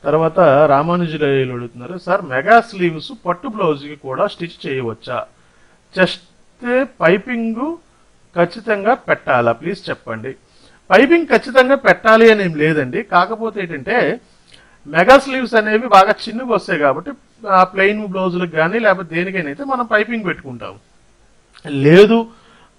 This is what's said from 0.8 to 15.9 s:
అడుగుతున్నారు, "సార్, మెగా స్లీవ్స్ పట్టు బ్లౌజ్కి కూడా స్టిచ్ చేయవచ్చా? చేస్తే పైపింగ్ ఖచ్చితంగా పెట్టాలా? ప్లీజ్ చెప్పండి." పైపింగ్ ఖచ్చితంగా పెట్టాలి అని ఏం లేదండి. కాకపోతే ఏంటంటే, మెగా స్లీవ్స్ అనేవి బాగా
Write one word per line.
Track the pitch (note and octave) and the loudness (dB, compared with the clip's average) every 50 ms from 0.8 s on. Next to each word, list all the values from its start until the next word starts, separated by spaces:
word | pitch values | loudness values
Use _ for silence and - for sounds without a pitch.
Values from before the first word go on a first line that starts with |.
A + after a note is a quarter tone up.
| D3+ E3 F3 F3 F3 E3 D#3 D#3 D3+ C#3 C#3 C3+ C3 B2+ B2+ | 2 0 -2 -2 -2 -4 -4 -4 -2 0 0 0 -2 -4 -6
అడుగుతున్నారు, | A#2+ B2 A#2+ _ A#2+ B2 C3 F#3 F#3 | -10 -12 -12 _ -16 -16 -14 -16 -14
"సార్, | - - F3+ G3+ | -6 -4 -4 -4
మెగా | F#3+ D3+ B2+ B2+ C#3 G3+ A3+ A#3 | -2 -4 -6 -4 2 4 4 4
స్లీవ్స్ | A3+ - - F#3+ F3+ E3+ D#3+ D#3 - - C#4+ - _ | 4 2 -8 -4 -4 -4 -4 -6 -14 -16 -18 -14 _
పట్టు | F3+ F3 F3 - C#4+ | -6 -6 -6 -6 -12
బ్లౌజ్కి | G#3+ G#3+ G3 E3 D3+ C#3 C#3 D3 D3+ | -6 -2 -2 -2 -2 -2 -6 -16 -18
కూడా | D3 _ C3 B2+ B2+ F#3+ G3+ | -16 _ -10 -4 -4 -4 -4
స్టిచ్ | - - E3+ E3+ E3+ _ - - | -4 -10 -14 -14 -14 _ -10 -8
చేయవచ్చా? | C#3 C3 B2+ A#2 A2 - _ - B2 A#2 G#2+ - _ _ _ _ _ _ _ _ _ _ _ _ _ F#3 | -8 -6 -6 -8 -10 -10 _ -10 -10 -10 -10 -12 _ _ _ _ _ _ _ _ _ _ _ _ _ 0
చేస్తే | F#3 E3+ - - _ _ _ _ _ _ _ _ - A#3+ B3 B3+ C4+ C4+ - _ | 0 0 0 -10 _ _ _ _ _ _ _ _ -6 -2 -2 -2 -2 -4 -6 _
పైపింగ్ | F3 D#3+ F3+ G#3 G#3 B3+ B3+ A3+ A3+ A3+ A3+ A3+ C4 D#4 E4+ E4 _ _ _ _ _ _ _ _ _ _ _ | 0 0 0 0 -2 -6 -8 -6 -6 -6 -6 -6 -8 -8 -10 -12 _ _ _ _ _ _ _ _ _ _ _
ఖచ్చితంగా | E3+ E3+ E3+ - A3+ - A#3 G#3+ G3+ G3 G#3 B3+ | -2 -2 -2 -4 -12 -6 -6 -6 -4 0 -2 -2
పెట్టాలా? | - - - D#3 C#3 _ - C#3+ B2 A#2+ A#2 | -2 -2 -6 -6 -6 _ -2 0 0 2 0
ప్లీజ్ | A#2 - C#3 E3 G3+ F#3 - - | -2 -4 -6 -10 -10 -10 -10 -12
చెప్పండి." | D3+ - _ - A2+ A2+ A2 B2+ C3+ _ _ _ _ _ _ _ _ _ _ _ | -12 -12 _ -14 -12 -12 -12 -14 -14 _ _ _ _ _ _ _ _ _ _ _
పైపింగ్ | F3+ G3 C4 C4+ E4 E4+ E4 | 4 4 6 6 4 2 2
ఖచ్చితంగా | - B3 A3 - C#4 A#3 C4 B3+ B3+ C#4 | 2 0 0 0 2 2 2 4 4 2
పెట్టాలి | C4+ - - F3 - - A3+ A3 A3 A3+ A3+ | 0 2 2 0 2 4 4 4 6 8 6
అని | A3 G#3+ G3 | 6 4 2
ఏం | F3+ D#3+ | -4 -2
లేదండి. | D3+ D3+ D#3+ D#3+ D3+ C#3+ B2 B2 F3+ A#3 | 0 0 0 0 0 -2 -4 -4 -8 -6
కాకపోతే | - - F3 F3+ F#3+ A3+ G#3+ A3+ A3+ G#3 G#3+ | 0 0 0 0 0 -4 -8 -8 -8 -8 -8
ఏంటంటే, | F#3+ E3+ E3 C#3+ B2+ F#3+ G#3 B3 G3 C#3+ F#3 B3 _ _ _ _ _ _ _ _ _ _ _ _ _ C3+ | -10 -8 -10 -12 -8 -4 -2 0 0 -2 -4 -6 _ _ _ _ _ _ _ _ _ _ _ _ _ -6
మెగా | D3+ D#3+ F3+ A3 C4 C#4 | 0 0 6 6 6 6
స్లీవ్స్ | - C#4 C4 C4 B3+ A3+ A#3+ | 6 2 -6 -6 -6 -2 0
అనేవి | A3+ G#3+ G#3+ G#3+ A3 B3+ | 0 0 0 -2 -2 0
బాగా | B3 | 4